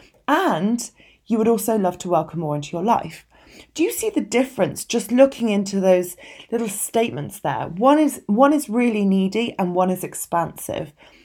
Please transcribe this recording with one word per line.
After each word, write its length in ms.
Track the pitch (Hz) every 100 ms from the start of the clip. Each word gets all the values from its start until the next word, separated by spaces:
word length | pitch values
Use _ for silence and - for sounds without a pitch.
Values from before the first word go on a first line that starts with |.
| - _ -
and 640 | 302 370 170 196 233 - _ - _ -
you 140 | 220
would 80 | 226
also 320 | 226 226 220
love 180 | 185 180
to 120 | 180
welcome 320 | 170 160 156
more 140 | 156 147
into 180 | 147
your 100 | 170
life. 420 | 196 - 160 - - _ _ - -
Do 100 | -
you 80 | 359
see 180 | 480 440
the 100 | 320
difference 640 | 196 233 262 - 165 -
just 300 | - 233 -
looking 340 | 240 269 - 226
into 320 | 202 196 196
those 380 | 190 180 180 - - - -
little 160 | 233 226
statements 720 | 196 - 233 226 127 143 -
there? 280 | 156 120 135
One 320 | 170 254 302
is, 220 | 302 - -
one 260 | 208 277
is 160 | 302 285
really 380 | 220 240 214 196
needy 500 | 190 190 208 233 -
and 160 | 180
one 160 | 175 185
is 140 | 185
expansive. 880 | 151 - - 170 165 - - - 156 - - -